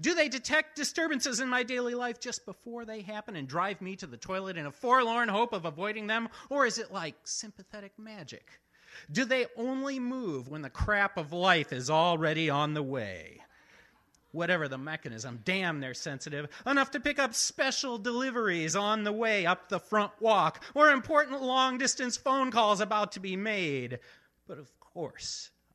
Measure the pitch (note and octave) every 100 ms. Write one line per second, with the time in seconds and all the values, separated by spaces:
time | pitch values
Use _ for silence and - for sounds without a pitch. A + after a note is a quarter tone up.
0 | G3+ F4 D4+ B3+ - D#4 D#4 - D4 -
1 | D#4+ C#4 C#4 A3+ C4 B3 B3 B3+ B3 A#3+
2 | B3 A#3+ B3 A3+ - F#3 A#3+ A#3 A3 A3
3 | F#3+ G#3+ G#3+ F3+ C3+ D#3 F#3+ G3 F#3 F#3+
4 | E3 A#2+ - F#3+ F#3+ E3+ D3 - B3 B3+
5 | A#3 A#3 A#3 G3 A#3 G#3 E3 D3 G3+ G#3+
6 | G#3+ A3+ A3+ - - C#4+ B3 A3 - F#3+
7 | E3 - - - G#3+ - F#3+ G#3+ G3 -
8 | A3 G#3+ D3+ - - - _ _ - -
9 | - D#3 B3 C4 A#3+ - A#3+ C4 C4+ C4+
10 | B3 C4 A3+ C#3 B2 D3+ C#3 - - G#3
11 | G3 - D3+ F3 F#3 E3+ C#3 B2+ B2+ D#3
12 | F3 E3 D#3+ D#3+ D#3+ C#3+ D3+ D3+ C3+ C3+
13 | G2+ F#2 D#2+ - - _ _ - - _
14 | _ _ _ D#3 E3+ F3+ D3 C3 C#3+ D#3
15 | - A2+ B2+ A#2 A2 F#3+ F3+ D3+ C3 B2+
16 | D#3+ C#3 - C#3+ D3 - B3 C#4 C4 D4
17 | D4 C#4+ C4 A3+ - - C4+ B3+ C4+ A#3
18 | A3 A#3+ C4 A#3+ G#3+ E3+ D#3+ F#3 G#3 G#3+
19 | G#3 G#3+ A3+ G#3 E3+ F#3 - F#3+ - G#3+
20 | G3+ - A3 G3+ D#3+ - - C#4 D4+ C4+
21 | - D4+ C#4+ C4+ B3+ C4 C4 B3+ C4 -
22 | B3+ - C#4 C4+ C4 A#3 G#3+ G3 G#3 G#3+
23 | G#3 G#3 F#3+ F#3 G#3+ G#3 E3+ C#3 B2 B2+
24 | - - _ _ - D3 C#3 _ - F3
25 | D3+ - - - - _ _